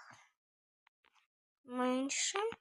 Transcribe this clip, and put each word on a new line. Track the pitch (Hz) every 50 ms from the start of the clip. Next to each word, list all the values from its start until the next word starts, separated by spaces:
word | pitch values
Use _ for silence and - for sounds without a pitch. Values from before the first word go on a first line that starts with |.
| - - - - - - _ _ _ _ _ _ _ _ _ _ _ _ _ _ _ _ _ _ _ _ _ _ _ _ _ _ _
Менше. | - 247 254 247 254 254 254 269 277 - - - - - 381 427 453 453 -